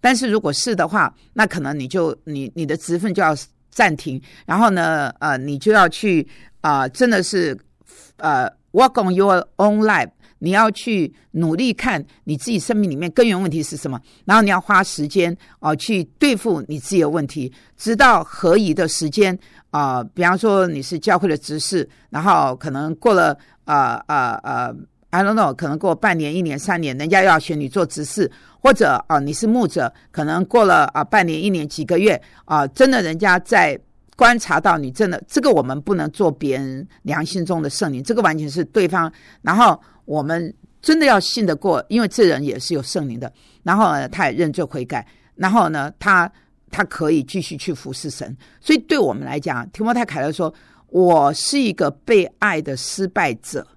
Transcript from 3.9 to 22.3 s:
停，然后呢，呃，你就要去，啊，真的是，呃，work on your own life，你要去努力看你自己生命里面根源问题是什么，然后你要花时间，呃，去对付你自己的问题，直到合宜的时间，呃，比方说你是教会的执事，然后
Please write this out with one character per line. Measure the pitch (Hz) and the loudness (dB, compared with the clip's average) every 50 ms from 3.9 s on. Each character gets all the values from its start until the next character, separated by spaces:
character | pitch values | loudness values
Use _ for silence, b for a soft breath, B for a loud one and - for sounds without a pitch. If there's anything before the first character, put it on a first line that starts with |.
| 156 | 2
停， | 147 - 156 131 131 B B B B B | -2 -8 -10 -10 -10 B B B B B
然 | - 156 190 | -4 0 2
后 | 226 226 | 4 4
呢， | 196 180 165 165 160 156 143 127 - _ | 2 2 0 0 0 0 -2 -4 -6 _
呃， | - 156 139 131 | -2 -2 -2 -2
你 | 131 143 143 139 | -4 -6 -8 -4
就 | - 214 | 0 2
要 | 214 214 185 170 | 4 6 4 4
去， | 202 - - 214 180 160 135 b b b b b b - - | 2 -2 -2 0 2 2 0 b b b b b b -6 -2
啊， | 156 147 139 135 131 | 0 0 0 0 -2
真 | 131 - 254 247 | 0 0 2 2
的 | 233 196 185 | 2 0 0
是， | - - 190 175 156 131 - _ _ _ _ _ B B B B B B | -2 -2 -2 -2 -2 -4 -8 _ _ _ _ _ B B B B B B
呃， | _ - 156 147 131 127 107 - _ _ _ _ | _ -2 0 0 0 0 -2 -4 _ _ _ _
work | 185 254 262 254 - 214 | 4 4 4 4 2 0
on | 185 185 | 0 2
your | 180 196 202 190 180 - - _ | 2 4 4 4 2 2 -4 _
own | _ 190 208 208 214 | _ 2 2 4 4
life， | 214 214 208 170 123 - _ b b b b b | 2 2 2 2 0 -2 _ b b b b b
你 | - 165 | -4 0
要 | 185 202 226 220 | 2 4 4 4
去 | 214 - - - 226 196 165 135 b b b b b | 2 -2 -4 -4 -2 -2 -2 -2 b b b b b
努 | 160 170 160 160 | -2 0 0 0
力 | 170 254 254 220 | 0 0 0 -2
看 | - - 254 214 165 - b b b b | -2 -2 -2 -2 -2 -6 b b b b
你 | - 151 139 | -8 -8 -6
自 | - - | -4 -4
己 | 233 190 | -4 -4
生 | - - 240 | -2 -2 0
命 | 214 208 185 | 0 0 0
里 | 147 | -2
面 | 135 165 175 | -4 -6 -4
根 | 160 - 240 | 2 4 4
源 | 233 202 180 | 4 4 0
问 | 196 175 | 0 -2
题 | 156 165 147 | -2 -2 -4
是 | - - | -6 -8
什 | 151 - 151 | -8 -8 -8
么， | 131 120 b b b b b | -8 -8 b b b b b
然 | - 190 | 4 6
后 | 214 - | 6 6
你 | 202 | 6
要 | 196 185 | 2 0
花 | 185 - 208 185 190 | 0 2 2 2 2
时 | 185 - - 151 | 2 -2 -6 -6
间， | 147 - 196 175 170 170 185 b b b b | -2 0 2 2 2 0 -6 b b b b
呃， | - 151 - | -2 -2 -2
去 | 156 - - 226 190 170 - _ _ | -2 -2 -2 -2 -2 -2 -4 _ _
对 | - 285 254 | 2 2 2
付 | 202 - 233 190 160 120 - | 2 0 -2 -2 -2 -4 -8
你 | 147 151 | -10 -10
自 | 120 - 190 | -8 -2 2
己 | 185 165 | 2 2
的 | 147 | 2
问 | 151 170 147 | 0 -2 -4
题， | 135 - 156 131 127 b b b b b | -4 -6 -8 -8 -8 b b b b b
直 | _ - 214 233 | _ -4 -4 2
到 | 214 277 254 233 180 160 | 4 4 4 4 2 0
合 | - - - - 175 165 | -4 -12 -4 2 2 4
宜 | 214 220 185 156 | 4 4 2 0
的 | 165 180 160 | -2 -2 -2
时 | - - 165 156 | -2 -4 -6 -4
间， | 139 - 208 190 185 185 b b b b b _ - | 0 0 0 0 0 -4 b b b b b _ -4
呃， | 151 147 135 131 123 120 - _ | -2 -2 -2 -2 -4 -6 -8 _
比 | - 175 | 0 0
方 | 175 185 | 2 2
说 | 196 - 220 202 196 185 | 2 2 2 4 4 2
你 | 175 160 143 135 | 2 -2 -6 -8
是 | - - 160 | -8 -10 -6
教 | - - 208 180 | 0 0 0 2
会 | 190 190 | 2 0
的 | 151 | -2
执 | 147 - - 151 156 | -2 -4 -8 -8 -6
事， | 147 - - 180 147 b b b b b | -6 -4 -2 -2 -4 b b b b b
然 | - 143 160 | -8 -4 0
后 | 196 | 2